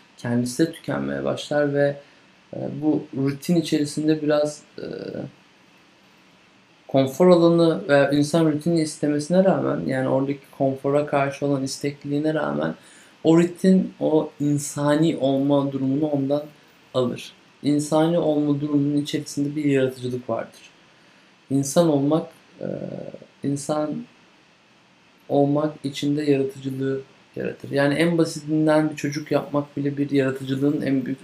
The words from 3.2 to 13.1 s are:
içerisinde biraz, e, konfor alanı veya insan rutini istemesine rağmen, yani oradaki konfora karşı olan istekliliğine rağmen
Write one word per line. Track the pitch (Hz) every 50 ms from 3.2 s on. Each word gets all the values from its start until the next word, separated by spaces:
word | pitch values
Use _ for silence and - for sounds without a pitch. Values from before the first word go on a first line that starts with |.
| 135 139 139 - - - 175
içerisinde | 165 156 - 160 151 147 147 - 151 151 156 156 156 147
biraz, | 147 151 147 151 151 147 - - _ - -
e, | - - - - - - - - - - - - _ _ _ _ _ _ _ _ _ _ _ _ _ _ _ _ _ _ _ _ _ _ _ _ _ _ _ _ _ -
konfor | - 135 135 131 - - 180 180
alanı | 180 170 170 170 170 170 170 165 156 147 - -
veya | 143 139 139 -
insan | 147 147 147 147 - 165 165 156 147
rutini | 147 - 170 170 165
istemesine | 156 151 - - - 147 147 147 147 - 175 185 190
rağmen, | 190 160 139 131 131 143 160 170
yani | 147 135 131 131 131
oradaki | 131 135 139 139 143 143 - - - -
konfora | 139 135 135 135 - 139 139 147 147
karşı | 147 - 143 139 143 139 - 143
olan | 143 143 135 131
istekliliğine | 135 - - - 143 143 - - 143 143 147 151 156 156
rağmen | 151 147 147 147 147 156 165 165 - - - - - - -